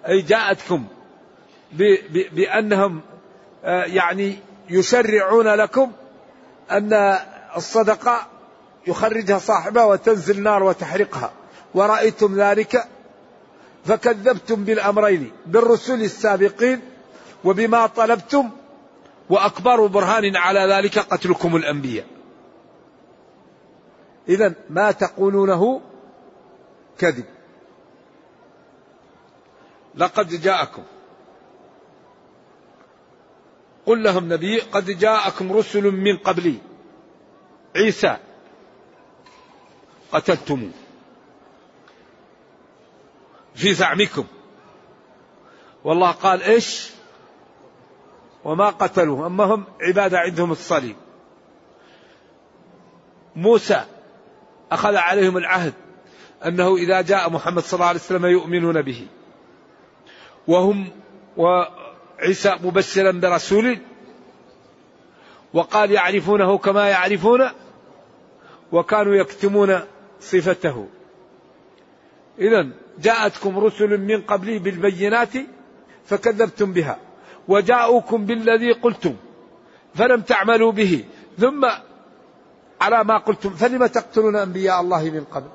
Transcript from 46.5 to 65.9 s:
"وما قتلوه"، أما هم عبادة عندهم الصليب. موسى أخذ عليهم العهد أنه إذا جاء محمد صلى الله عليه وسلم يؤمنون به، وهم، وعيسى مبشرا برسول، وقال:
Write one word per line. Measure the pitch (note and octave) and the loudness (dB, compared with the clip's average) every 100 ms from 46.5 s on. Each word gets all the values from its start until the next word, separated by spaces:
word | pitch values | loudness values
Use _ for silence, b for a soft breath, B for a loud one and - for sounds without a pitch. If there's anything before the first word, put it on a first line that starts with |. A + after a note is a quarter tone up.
| A3+ - - - - - - - _ _ _ - _ _ _ _ _ _ _ | 2 2 -10 -14 -20 -20 -20 -20 _ _ _ -20 _ _ _ _ _ _ _
"وما | D3 D#3+ G#3 | -8 -2 -2
قتلوه"، | G3+ F#3+ - E3 C3+ E3 | 0 -2 0 0 -2 -6
أما | F#3 | -2
هم | G3 A3 G3 - | 0 0 -4 -6
عبادة | E3 F#3+ G3 F3+ | -2 0 0 0
عندهم | E3+ E3 F3 | -2 -4 -4
الصليب. | D#3 - E3 B2 G2+ - - _ _ _ _ _ _ b b b b b _ _ _ _ _ _ _ _ _ _ E3 | -4 -2 -4 -4 -14 -20 -20 _ _ _ _ _ _ b b b b b _ _ _ _ _ _ _ _ _ _ -2
موسى | F#3 A#3 - E3+ A2 - - - - - _ _ _ | 4 4 4 -2 -2 -20 -20 -20 -20 -20 _ _ _
أخذ | D#3+ G#3 G3+ | -4 0 0
عليهم | F3 G3 F#3+ F3+ | 0 0 0 0
العهد | E3+ F#3 E3 - - - B B B B | -2 -4 -4 -10 -20 -20 B B B B
أنه | E3 F3 F3+ F#3 | -6 -2 0 2
إذا | F3 F#3 | 2 0
جاء | F3 G3 E3+ | 0 0 0
محمد | E3 E3 F3 | -4 -4 -4
صلى | D#3+ F3+ | -4 0
الله | F3 | 0
عليه | F3 | 0
وسلم | - F#3 F3+ | -4 -2 2
يؤمنون | F3+ E3 F3 E3+ D#3+ | 2 0 -2 0 -2
به، | C#3 A#2 - - - _ _ _ _ _ _ _ B B B B - | -4 -10 -16 -20 -20 _ _ _ _ _ _ _ B B B B 0
وهم، | F3 F#3+ G3+ F#3+ - - - - - | 2 2 -2 -6 -16 -20 -20 -18 -2
وعيسى | E3+ F3+ F3 - - - - - E3 F#3+ G3+ F3+ | 2 2 -2 -8 -20 -20 -20 -6 -4 0 0 -2
مبشرا | F3+ F3+ F#3+ F#3+ F#3+ | -2 -2 0 0 0
برسول، | F3+ F3+ F3 - G3+ A#3 A3+ - - - - - _ _ _ _ _ _ _ _ b b b b | 2 0 -2 0 0 0 -4 -10 -20 -20 -20 -20 _ _ _ _ _ _ _ _ b b b b
وقال: | D#3+ E3 G#3+ G#3 | -4 0 0 2